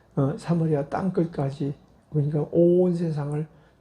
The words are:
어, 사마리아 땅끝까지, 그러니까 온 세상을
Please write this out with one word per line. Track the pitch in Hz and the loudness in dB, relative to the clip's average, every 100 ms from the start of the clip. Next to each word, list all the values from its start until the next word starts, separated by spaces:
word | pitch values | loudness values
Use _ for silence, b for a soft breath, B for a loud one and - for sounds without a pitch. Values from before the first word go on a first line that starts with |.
| b - | b -2
어, | 139 196 | -2 -2
사마리아 | - 170 160 147 147 | -2 0 0 0 -2
땅끝까지, | - 190 185 165 - 139 135 139 139 _ _ _ | -4 -2 -2 -2 -2 -6 -4 -6 -8 _ _ _
그러니까 | 151 143 147 143 | -2 0 -2 0
온 | 170 175 175 180 170 | 4 6 6 4 2
세상을 | 170 147 143 147 156 b b b | -2 -4 -4 -4 -6 b b b